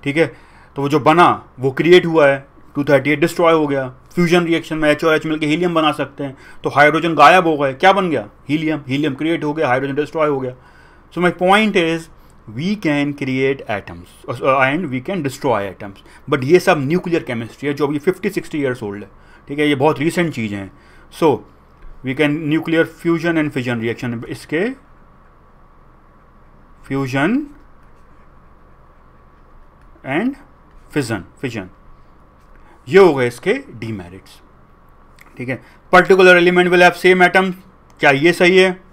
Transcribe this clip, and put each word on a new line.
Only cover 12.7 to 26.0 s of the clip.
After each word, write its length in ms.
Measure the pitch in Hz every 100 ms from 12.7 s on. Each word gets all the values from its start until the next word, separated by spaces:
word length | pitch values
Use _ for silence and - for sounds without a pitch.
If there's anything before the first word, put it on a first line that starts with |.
| 214 160
can 260 | 147 143
create 480 | 143 135 131 135 135 -
atoms, 680 | 104 - 87 90 - - 127
uh, 200 | 147 135
and 240 | 131 147 180
we 140 | 127 131
can 120 | 190
destroy 380 | 139 127 143 110 101
atoms, 260 | 92 104 98 - - -
but 140 | 139
ये 140 | 127 175
सब 200 | 175 160
न्यूक्लियर 440 | 135 175 180 165
केमिस्ट्री 460 | - 117 110 - 139
है 60 |
जो 120 | 139 147
अभी 120 | 147
फिफ्टी 320 | - 185 208
सिक्सटी 280 | 180 - 156
ईयर्स 240 | 135 123
ओल्ड 200 | 107 101
है, 80 | 104 - - - -
ठीक 100 | 143
है, 100 | 151
ये 60 |
बहुत 240 | 143 147 135
रिसेंट 360 | 156 175 170
चीज़ें 240 | 135 110 101
हैं। 140 | 98 - _ - - -
So 160 | 165 117 - _ _ _ - - 131
we 140 | 131
can 100 | 147 147 156
nuclear 320 | 156 160 165 160 - 170
fusion 280 | 170 170 165
and 140 | 151 139
fission 280 | 123 120
reaction, 400 | 113 113 127 117 135
इसके 440 | 143 - 151 220 262 _ - - _ _ _ _ _ _ _ - _